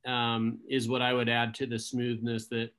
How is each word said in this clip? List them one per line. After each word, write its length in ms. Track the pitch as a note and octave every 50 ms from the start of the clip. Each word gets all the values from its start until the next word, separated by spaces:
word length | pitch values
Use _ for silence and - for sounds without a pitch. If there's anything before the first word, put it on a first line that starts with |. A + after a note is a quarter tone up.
| _
um, 520 | B2+ B2+ A#2+ A#2 A#2 A#2 A2+ A2+ A2+ A2+ - - -
is 200 | C3+ C3 A#2 A2+
what 140 | B2+ B2
I 100 | B2 B2
would 160 | B2+ B2 A#2+ A#2
add 260 | A#2 A#2 A#2 A#2 A2+
to 100 | - C#3
the 120 | A#2+ A#2+ A2
smoothness 680 | - - - B2 A#2+ A#2+ A#2+ A2 A2+ A#2+ A#2 A2 A2
that 240 | - A#2+ A2+ A#2 A#2 _